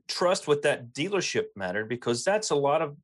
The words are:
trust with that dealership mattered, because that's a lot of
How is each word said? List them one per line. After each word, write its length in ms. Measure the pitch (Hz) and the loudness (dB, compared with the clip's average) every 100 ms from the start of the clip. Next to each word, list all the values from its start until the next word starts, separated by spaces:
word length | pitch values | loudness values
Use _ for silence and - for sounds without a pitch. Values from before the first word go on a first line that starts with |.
| - | -10
trust 400 | - 175 190 - | 0 2 2 2
with 140 | 147 | 2
that 300 | 147 120 120 | 2 0 -4
dealership 520 | 139 180 202 - 113 87 98 | -6 -2 -2 0 -2 -4 -4
mattered, 320 | 92 98 110 | -4 -4 -4
because 360 | 120 123 120 | -4 -2 0
that's 280 | 185 208 - | 2 0 2
a 40 | 147 | 0
lot 260 | 139 156 | 2 2
of 140 | 156 147 | 0 -6